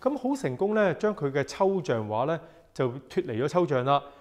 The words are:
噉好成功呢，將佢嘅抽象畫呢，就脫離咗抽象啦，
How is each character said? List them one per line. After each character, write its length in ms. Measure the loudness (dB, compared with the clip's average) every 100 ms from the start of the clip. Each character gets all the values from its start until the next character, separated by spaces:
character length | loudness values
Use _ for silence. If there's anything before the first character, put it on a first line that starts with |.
噉 160 | -2 -2
好 180 | -2
成 220 | -2 -2 -2
功 180 | 0
呢， 200 | 2 2
將 200 | 2 -2
佢 160 | 0 -2
嘅 140 | 0
抽 380 | -2 0 2 2
象 240 | 0 -2 0
畫 160 | -2 0
呢， 140 | -2 -6 -20 -20
就 160 | -2 -2
脫 320 | -2 -6 -4 -2
離 180 | -2
咗 40 | 0
抽 180 | 2 2
象 180 | 2
啦， 180 | 4 2 0 -18